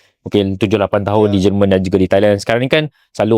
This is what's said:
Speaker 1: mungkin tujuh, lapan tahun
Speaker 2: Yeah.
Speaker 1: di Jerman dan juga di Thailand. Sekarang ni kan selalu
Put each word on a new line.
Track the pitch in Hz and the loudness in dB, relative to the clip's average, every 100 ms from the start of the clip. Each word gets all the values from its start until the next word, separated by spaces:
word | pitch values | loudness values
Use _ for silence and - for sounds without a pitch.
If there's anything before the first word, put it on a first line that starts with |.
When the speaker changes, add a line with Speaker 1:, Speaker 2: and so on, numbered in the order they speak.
| _ _ | _ _
Speaker 1:
mungkin | - 104 98 98 | -4 0 0 -2
tujuh, | 104 107 | -2 0
lapan | 95 104 | 0 -2
tahun | 101 107 107 | 0 0 2
Speaker 2:
Yeah. | |
Speaker 1:
di | 101 | 2
Jerman | 98 98 98 | 0 2 2
dan | 95 | 0
juga | 92 95 | 0 0
di | 92 | 0
Thailand. | 98 104 101 | 0 0 0
Sekarang | - 120 | -2 -4
ni | 131 | 0
kan | 156 156 _ _ | -2 -4 _ _
selalu | - 107 | -4 0